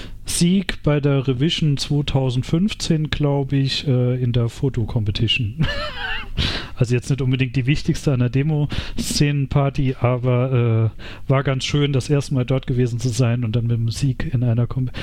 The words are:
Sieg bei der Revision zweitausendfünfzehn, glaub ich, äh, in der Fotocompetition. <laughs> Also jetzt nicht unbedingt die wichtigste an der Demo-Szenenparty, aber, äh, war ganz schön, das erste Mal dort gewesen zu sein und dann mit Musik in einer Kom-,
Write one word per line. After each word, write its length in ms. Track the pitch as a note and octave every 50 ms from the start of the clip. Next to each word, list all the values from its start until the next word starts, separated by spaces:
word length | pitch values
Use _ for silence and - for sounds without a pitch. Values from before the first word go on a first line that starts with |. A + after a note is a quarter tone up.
| - - - - -
Sieg 580 | - - - E3+ E3+ F#3 G3 F3+ - - - -
bei 180 | D3+ D3 D3
der 280 | C#3 C#3+ C#3 C#3 B2 C3
Revision 480 | C3 B2 C#3 E3+ E3 - E3+ D3+ C#3
zweitausendfünfzehn, 1300 | C3 - - D3 C#3+ D3 - - C3+ C3+ C3 A#2+ B2+ B2 - - E3 F#3+ G#3+ - - - - E3+ D#3 D#3 C#3+
glaub 420 | - - C#3+ C#3+ C#3+ C#3+ C#3 C3+ C#3+
ich, 340 | C#3 C3+ C3+ - - -
äh, 340 | D3 B2+ B2+ B2 B2 B2 B2+
in 120 | B2+ A#2+ A#2+
der 160 | B2 A#2 A2+
Fotocompetition. 1160 | - - - C3+ - B2 A2 - - A#2 G#2 G#2 G#2 - A#2 A2 - - A#2+ G#2 A2+ - - C#5+ D5
<laughs> 420 | D5 D#5 D5+ B4+ G5+ G5+ - - - - - - - - - - - - - - - B2
Also 120 | A2+ B2
jetzt 120 | A#2+ - -
nicht 140 | C#3+ B2+ C#3
unbedingt 340 | B2 C3 B2+ C3+ B2+ A#2
die 80 | C3+ B2
wichtigste 480 | B2+ D3+ - - - D#3+ - - D#3 C#3
an 80 | A#2+
der 80 | B2 B2
Demo-Szenenparty, 1700 | A#2 C3 C#3 D#3+ D#3 D3 D3 - - - - - - - - - - - D3+ D3 D3 C#3+ C#3 C3 - C#3+ C#3 C#3 C3+ - C#3 C3 C3 -
aber, 920 | - A#2+ B2+ B2 A#2+ B2+ B2 B2 B2+ C3 C3 A#2+ A#2+ A#2 A2+ A2 A2+ A2 -
äh, 360 | - - - - - - -
war 120 | C3+ C3+ C#3
ganz 220 | C#3+ C3+ C3 -
schön, 300 | - - D3 D3 C#3+ C#3+
das 160 | C3 - -
erste 240 | D3 C#3+ C#3 - C#3+
Mal 100 | B2+ B2
dort 220 | A#2+ C3+ C3 -
gewesen 320 | - C3+ A#2+ B2+ A#2+ A#2 A#2
zu 100 | A#2 B2+
sein 340 | A2+ A2+ B2+ A#2 A#2 B2 B2
und 140 | A2 G#2+
dann 120 | B2 A2+ A#2
mit 120 | A#2+ A2+
Musik 540 | A#2 A#2 A2+ - - C#3 B2 - - D#3+ -
in 100 | A#2+ B2
einer 220 | A#2+ A2+ A#2 A#2+
Kom-, 240 | A2+ - C3 C3 B2 - -